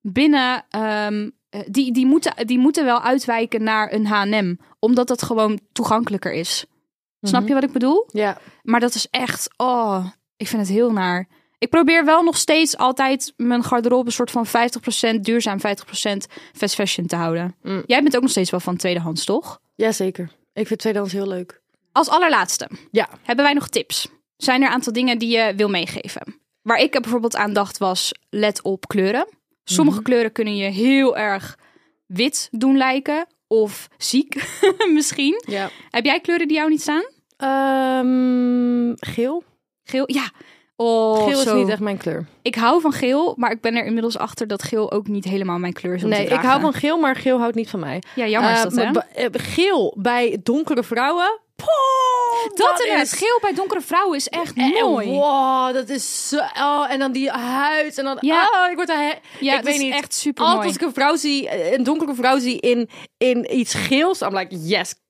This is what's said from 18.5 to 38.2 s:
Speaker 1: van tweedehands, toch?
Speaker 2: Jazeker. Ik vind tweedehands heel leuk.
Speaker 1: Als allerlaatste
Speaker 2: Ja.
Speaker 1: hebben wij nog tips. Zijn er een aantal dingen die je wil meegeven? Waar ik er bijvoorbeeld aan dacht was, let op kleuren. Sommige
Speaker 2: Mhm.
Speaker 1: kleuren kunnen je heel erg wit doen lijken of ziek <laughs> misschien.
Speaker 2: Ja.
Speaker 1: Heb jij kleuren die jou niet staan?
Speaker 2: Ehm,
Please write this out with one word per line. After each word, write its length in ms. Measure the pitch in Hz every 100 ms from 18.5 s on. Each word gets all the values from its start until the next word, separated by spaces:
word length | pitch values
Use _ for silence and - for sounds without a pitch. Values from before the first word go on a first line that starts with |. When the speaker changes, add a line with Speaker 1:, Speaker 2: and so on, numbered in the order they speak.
| 185
Speaker 1:
van 160 | 180 180
tweedehands, 480 | 185 175 165 160 -
toch? 340 | 233 - - _ -
Speaker 2:
Jazeker. 540 | 220 214 190 185 175 _ _
Ik 140 | - 220
vind 120 | 220
tweedehands 340 | 220 208 202
heel 140 | 190 196
leuk. 340 | 180 180 - _ _ _
Speaker 1:
Als 180 | 277 320
allerlaatste 600 | 311 339 254 - - - - -
Speaker 2:
Ja. 180 | 214 - -
Speaker 1:
hebben 220 | - 247 285
wij 80 |
nog 140 | 285 -
tips. 400 | 214 - - - _ _ _
Zijn 240 | - 254
er 60 | 269
een 60 |
aantal 200 | 247 247
dingen 240 | 226 254 233
die 120 | 233 226
je 160 | 220 196
wil 140 | 208
meegeven? 680 | 185 - - - - - - _ _
Waar 180 | 214 233
ik 160 | 277 277
er 60 |
bijvoorbeeld 340 | 226 240 226 -
aan 180 | 208
dacht 240 | 202 196 -
was, 340 | 190 185 - - _
let 320 | 208 208 202
op 260 | 190 190 -
kleuren. 400 | 208 190 240 381 _ _ _
Sommige 340 | - 185 302 208
Speaker 2:
Mhm. 60 | 220
Speaker 1:
kleuren 260 | 240 226
kunnen 240 | 220 214 202
je 140 | 196
heel 480 | 190 240 269 269 -
erg 400 | 214 196 - - _ _ _ _ _
wit 400 | 185 269 - -
doen 260 | 226 262 269
lijken 500 | 262 262 269 302 339 _ _
of 400 | 220 214 - - _
ziek 480 | - 254 285 277 - -
<laughs> 320 | 381 381 415
misschien. 500 | 302 294 - 277 415 -
Speaker 2:
Ja. 220 | 196 196 - -
Speaker 1:
Heb 160 | 233 240
jij 140 | 285
kleuren 280 | - 339 320
die 100 | 311
jou 120 | 311
niet 120 | 302
staan? 220 | - 302 480 _ _ _
Speaker 2:
Ehm, 1600 | 269 269 269 269 262 262 254 254